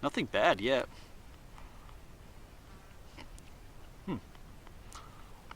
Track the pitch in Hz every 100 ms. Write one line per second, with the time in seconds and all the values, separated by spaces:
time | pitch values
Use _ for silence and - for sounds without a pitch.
0 | 143 - 143 98 131 107 104 135 - -
1 | - - - - - - - - - -
2 | - - - - - - - - - -
3 | - - - - - - - - - -
4 | - 151 - - - - - - - -
5 | - - - - -